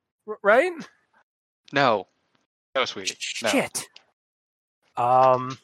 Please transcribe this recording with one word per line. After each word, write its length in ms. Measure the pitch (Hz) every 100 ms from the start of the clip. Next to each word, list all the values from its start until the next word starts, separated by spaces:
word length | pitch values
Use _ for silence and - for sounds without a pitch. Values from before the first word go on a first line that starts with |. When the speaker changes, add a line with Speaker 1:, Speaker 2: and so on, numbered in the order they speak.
| _ _ -
Speaker 1:
R-, 100 | 214
right?" 280 | 202 233 359 330 - _ _ _ _ _ _ _ _
Speaker 2:
No. 340 | 143 135 104 - _ _ _ _ _ _ 135
No, 80 |
sweetie. 320 | 117 104 92 -
Speaker 1:
Sh-, 240 | - -
Speaker 2:
No. 60 | -
Speaker 1:
shit. 360 | 254 - - - _ _ _ _ _ _ _ _ _ _ -
Um, 600 | 123 127 131 127 127 131